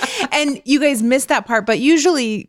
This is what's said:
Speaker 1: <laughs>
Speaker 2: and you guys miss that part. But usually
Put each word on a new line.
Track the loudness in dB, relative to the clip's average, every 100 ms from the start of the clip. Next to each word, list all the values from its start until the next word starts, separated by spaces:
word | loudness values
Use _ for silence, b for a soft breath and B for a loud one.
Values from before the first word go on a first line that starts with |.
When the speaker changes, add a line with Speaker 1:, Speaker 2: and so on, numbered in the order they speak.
| -6
Speaker 1:
<laughs> | B -4
Speaker 2:
and | -2 -2 -4 -2
you | 0
guys | 2 0
miss | 0 0 0
that | -2 0
part. | -2 0
But | 0
usually | 2 2 2 0 -2 -4